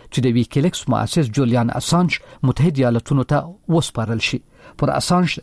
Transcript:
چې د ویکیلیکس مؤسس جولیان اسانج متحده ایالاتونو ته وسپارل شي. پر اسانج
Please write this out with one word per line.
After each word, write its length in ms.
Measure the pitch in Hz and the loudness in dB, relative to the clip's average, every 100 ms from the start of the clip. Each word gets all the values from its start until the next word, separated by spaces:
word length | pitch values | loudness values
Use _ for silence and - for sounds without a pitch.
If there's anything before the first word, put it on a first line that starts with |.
| - | -8
چې 80 | - | -2
د 60 | 123 | 2
ویکیلیکس 640 | 120 117 143 170 - - | 2 0 2 0 -2 -4
مؤسس 420 | 113 104 175 127 123 | -2 0 0 0 0
جولیان 320 | 123 120 117 | 2 2 0
اسانج 480 | 123 - 170 180 - - - | -2 0 0 0 -2 -10 -4
متحده 360 | 131 - 165 139 | -2 2 2 2
ایالاتونو 400 | 123 117 - 143 | 0 0 0 -2
ته 320 | 123 147 165 - - | 0 -2 -4 -14 -2
وسپارل 500 | 165 - - 110 113 | -2 0 -4 -4 -2
شي. 200 | - 123 _ _ - - | -4 -6 _ _ -20 -4
پر 100 | - | -2
اسانج 460 | 135 - 180 170 - | 0 0 2 2 -2